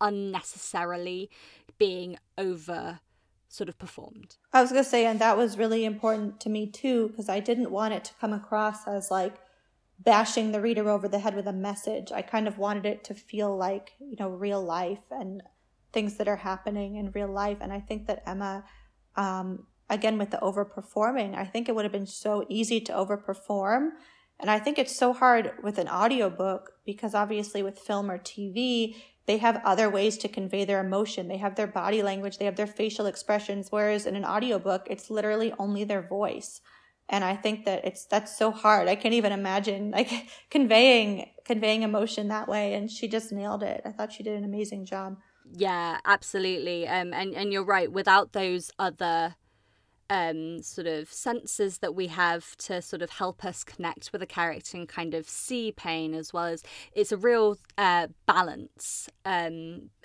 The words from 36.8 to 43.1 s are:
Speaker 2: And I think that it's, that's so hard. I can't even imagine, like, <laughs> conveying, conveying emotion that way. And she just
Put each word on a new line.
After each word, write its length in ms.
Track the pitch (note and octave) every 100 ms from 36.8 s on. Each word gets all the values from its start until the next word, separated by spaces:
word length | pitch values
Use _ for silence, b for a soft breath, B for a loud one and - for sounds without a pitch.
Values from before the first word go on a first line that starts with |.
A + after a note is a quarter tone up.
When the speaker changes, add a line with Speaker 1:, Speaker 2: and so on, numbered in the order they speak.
| b b -
Speaker 2:
And 160 | G3
I 120 | F#3 G3
think 300 | G#3+ G#3+ G#3
that 200 | F#3 -
it's, 200 | - -
that's 300 | G3+ G#3 -
so 140 | A3
hard. 380 | G#3+ G#3+ G#3+ F3
I 80 | G3+
can't 180 | A3+
even 180 | A#3 G#3
imagine, 600 | G3 G3 G3 G#3 G3 G#3
like, 180 | G#3 G#3+ A#3 - B
<laughs> 120 | B
conveying, 800 | D#4 B3+ A3 B3+ A#3+ G#3 G3 - - -
conveying 380 | A3+ G#3+ A3
emotion 460 | A3 G#3 A3+ A3 G#3
that 180 | G#3+ A3
way. 260 | G#3 G3+
And 160 | G#3 G#3+
she 180 | A3
just 240 | A3+